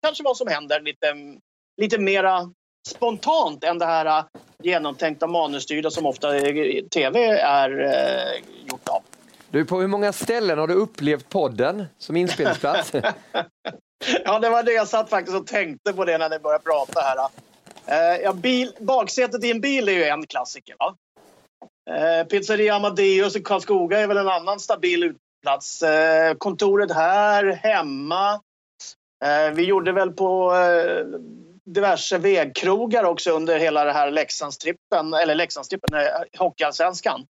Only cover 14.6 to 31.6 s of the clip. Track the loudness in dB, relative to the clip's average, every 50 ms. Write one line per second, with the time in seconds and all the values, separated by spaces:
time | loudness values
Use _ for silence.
14.6 | 2 2 2 2 0 0 0 -2 0 0 0 -2 -2 -2 -4 -4 -4 -2 -4 -2
15.6 | -2 -4 -6 -6 _ -6 -2 -2 0 0 2 0 0 -2 -4 -4 -2 0 0 0
16.6 | 2 0 0 0 0 0 -2 0 0 0 0 0 -2 -4 -4 -10 -20 _ _ _
17.6 | _ -20 -20 -18 -6 -2 2 2 4 4 2 2 0 -2 -2 0 0 0 2 2
18.6 | 0 -2 -6 -8 -2 0 2 2 2 0 0 0 0 0 0 -2 -2 0 -2 0
19.6 | 0 0 0 0 2 2 2 2 2 2 0 -2 -6 -6 -6 -6 -6 -6 -10 -18
20.6 | _ -20 -6 _ -4 -4 -4 _ _ _ _ _ _ _ _ _ _ _ _ _
21.6 | -20 -20 _ _ _ -8 -4 -2 0 2 2 0 0 0 -2 -4 0 0 0 2
22.6 | 2 2 2 2 0 -2 0 2 2 4 4 4 2 0 -2 -6 -2 -2 -2 -2
23.6 | 0 0 0 0 2 2 2 0 2 2 0 0 0 0 0 0 0 -2 -4 -4
24.6 | -2 -4 -4 0 0 0 0 2 0 -2 -2 _ _ _ _ _ _ -2 -2 -2
25.6 | -4 -10 -8 -2 0 2 4 4 4 6 6 6 4 4 2 0 -4 -6 -2 0
26.6 | 2 2 4 4 2 2 2 2 2 4 4 4 4 4 4 4 2 2 0 0
27.6 | 0 0 2 2 0 -2 -6 -8 -6 -4 -2 0 0 0 0 -2 _ _ _ _
28.6 | _ _ _ _ -20 -20 -20 _ _ _ _ _ -2 0 2 2 2 2 2 0
29.6 | 2 2 2 2 2 0 0 0 0 -2 0 -2 0 0 2 2 2 2 4 4
30.6 | 4 4 4 4 2 2 0 -2 -4 -6 -8 -12 -14 -14 -20 -20 -20 -20 -20 -20